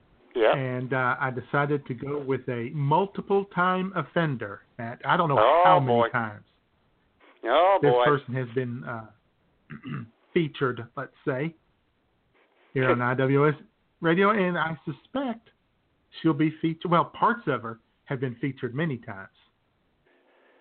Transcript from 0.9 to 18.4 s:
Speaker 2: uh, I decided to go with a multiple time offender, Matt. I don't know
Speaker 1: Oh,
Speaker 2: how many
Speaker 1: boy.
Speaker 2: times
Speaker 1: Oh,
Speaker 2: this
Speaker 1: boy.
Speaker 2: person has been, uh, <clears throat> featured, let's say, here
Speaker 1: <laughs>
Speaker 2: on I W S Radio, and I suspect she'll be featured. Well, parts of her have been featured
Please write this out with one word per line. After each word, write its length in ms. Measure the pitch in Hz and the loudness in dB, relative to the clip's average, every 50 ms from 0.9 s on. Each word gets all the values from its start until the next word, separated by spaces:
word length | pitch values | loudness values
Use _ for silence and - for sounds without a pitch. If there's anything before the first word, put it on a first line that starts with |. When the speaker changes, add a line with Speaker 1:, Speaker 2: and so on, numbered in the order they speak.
| 139 | -2
Speaker 2:
uh, 220 | 131 127 123 127 - | 0 0 0 0 -2
I 120 | 143 131 | -2 -4
decided 540 | 127 123 113 - - 143 143 143 147 143 135 - | -6 -6 -10 -4 -2 -2 0 0 -2 -4 -4 -8
to 60 | 131 | -10
go 260 | 113 - 135 147 147 | -10 -8 -8 -8 -8
with 280 | 143 127 135 120 123 - | -4 -4 -6 -4 -4 -6
a 220 | 123 120 117 131 160 | -6 -6 -6 -6 -6
multiple 720 | 151 139 139 151 170 196 196 - - - - 202 202 196 196 - | -4 0 2 2 2 2 0 -4 -10 -4 -2 -2 -2 -2 -2 -2
time 380 | 175 180 185 185 185 185 190 196 | 0 0 0 0 0 -2 -4 -4
offender, 680 | 180 147 - - 175 170 156 135 113 110 101 98 - - _ _ - | -6 -8 -4 -2 -2 0 0 -2 -4 -8 -10 -12 -16 -20 _ _ -12
Matt. 240 | 117 113 123 - - | -12 -12 -12 -8 -2
I 120 | 135 147 180 | 0 2 2
don't 100 | 180 156 | 2 2
know 120 | 139 117 | 4 4
Speaker 1:
Oh, 220 | 107 123 151 170 180 | 6 6 6 6 6
Speaker 2:
how 140 | 185 180 180 | 6 6 6
many 120 | 135 127 120 117 | 6 4 4 4
Speaker 1:
boy. 80 | 117 113 | 4 2
Speaker 2:
times 360 | - 123 113 107 104 104 - _ _ _ _ _ _ _ _ _ _ _ _ _ _ _ _ _ _ _ - | 2 -2 -4 -4 -8 -12 -18 _ _ _ _ _ _ _ _ _ _ _ _ _ _ _ _ _ _ _ -4
Speaker 1:
Oh, 360 | 113 123 151 175 190 196 185 | 0 2 4 4 4 4 4
Speaker 2:
this 100 | 151 135 | 4 4
Speaker 1:
boy. 140 | 123 123 123 | 4 4 4
Speaker 2:
person 280 | 139 147 135 - - 120 | 4 2 0 -2 -6 -6
has 120 | 131 127 117 113 | -6 -6 -4 -4
been, 280 | 131 127 120 120 127 151 | -4 -4 -4 -6 -10 -10
uh, 220 | - 120 113 113 107 104 _ _ _ _ _ _ _ _ _ _ _ | -10 -12 -12 -12 -16 -20 _ _ _ _ _ _ _ _ _ _ _
<clears throat> 360 | 76 73 - 131 - 135 117 110 _ _ _ _ _ | -20 -16 -12 -10 -10 -10 -10 -14 _ _ _ _ _
featured, 520 | 180 165 147 139 - 147 127 120 120 113 - _ | -2 -2 -2 -4 -4 -4 -4 -4 -6 -10 -14 _
let's 200 | - 131 - _ _ _ | -14 -14 -14 _ _ _
say, 300 | 156 135 127 147 165 165 _ _ _ _ _ _ _ _ _ _ _ _ _ _ _ _ _ _ _ _ _ _ _ _ | -6 -4 -4 -6 -6 -8 _ _ _ _ _ _ _ _ _ _ _ _ _ _ _ _ _ _ _ _ _ _ _ _
here 160 | 135 131 127 | -2 2 2
Speaker 1:
<laughs> 20 | |
Speaker 2:
on 100 | 123 120 | 2 2
I 140 | 123 120 131 | 2 0 0
W 340 | 127 135 131 139 139 143 151 | 0 2 2 4 4 4 4
S 60 | 143 139 - _ _ _ _ _ _ _ | 2 0 -8 _ _ _ _ _ _ _
Radio, 280 | - 165 170 180 196 202 | 0 0 2 4 4 2
and 280 | 220 214 185 180 175 165 | 2 2 0 0 0 -2
I 200 | 151 160 165 - - | -4 -4 -6 -8 -10
suspect 640 | 170 143 - _ _ _ 262 285 254 226 - _ _ _ _ _ _ _ _ _ _ _ _ _ _ _ - | -12 -12 -12 _ _ _ -6 -6 -6 -8 -10 _ _ _ _ _ _ _ _ _ _ _ _ _ _ _ -2
she'll 120 | - 165 156 | 0 0 2
be 180 | 143 156 160 156 - | 2 0 0 0 -2
featured. 280 | - 160 160 160 - 180 | -4 -4 -4 -4 -2 2
Well, 140 | 170 170 147 | 2 2 2
parts 420 | - - - 175 208 233 226 - 160 | 0 -2 0 0 0 0 0 -2 -4
of 160 | 135 117 107 | -4 -4 -4
her 160 | 113 113 - _ _ _ _ _ | -10 -12 -14 _ _ _ _ _
have 140 | - 143 127 | -10 -6 -6
been 160 | 131 131 120 | -6 -6 -6
featured 380 | - | -6